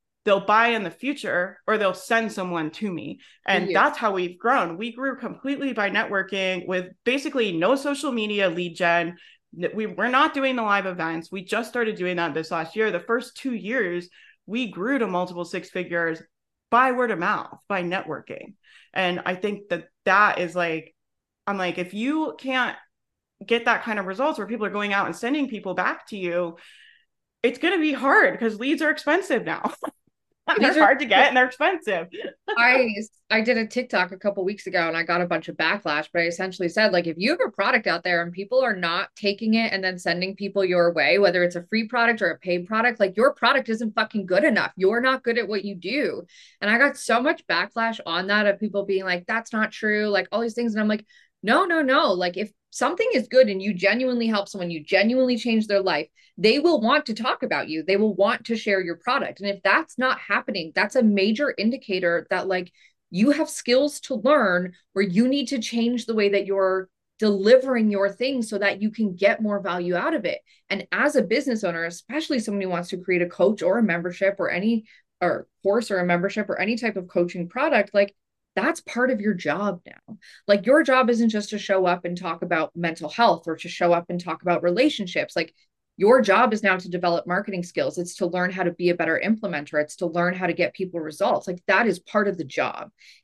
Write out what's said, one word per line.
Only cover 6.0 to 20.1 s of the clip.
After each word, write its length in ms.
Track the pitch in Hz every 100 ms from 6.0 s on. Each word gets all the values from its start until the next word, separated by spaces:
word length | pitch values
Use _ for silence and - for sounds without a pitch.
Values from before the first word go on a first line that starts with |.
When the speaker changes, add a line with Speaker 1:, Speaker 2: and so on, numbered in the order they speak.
| - 196 190 196 185 185 175
Speaker 1:
with 220 | 185 180 -
basically 480 | 240 269 302 269 208
no 220 | 165 190 269
social 360 | 285 277 294
media 380 | 240 208 208 190
lead 240 | 170 175 160
gen. 400 | 175 170 170 175 - _ _ 165
N-, 100 | 175
we, 120 | 208 214
we're 220 | - 240
not 260 | 269 311
doing 220 | 285 269 254
the 60 |
live 240 | 214 202 185
events. 460 | 180 165 165 165
We 120 | 196
just 260 | 185 214 240
started 260 | 240 220 180
doing 200 | 180 175
that 180 | 170
this 160 | 151 160
last 260 | 165 160 214
year. 140 | 214
The 100 | 175
first 360 | 202 240 233 -
two 180 | 269
years, 560 | 226 185 254 180 175 175 _ - _ -
we 240 | 233 226
grew 280 | 165 220 277
to 80 | 208
multiple 380 | 180 180 175 170
six 240 | 190 175
figures 500 | 185 175 170 165 160 - _ _ _ _
by 220 | 233 262
word 180 | 247 240
of 80 | 175
mouth, 400 | 185 190 - - -
by 140 | 196
networking. 720 | 175 185 - 127 - - - - _ - _
And 300 | - 180 180
I 120 | - 180
think 320 | 208 202 -
that 180 | 170 - _
that 340 | 196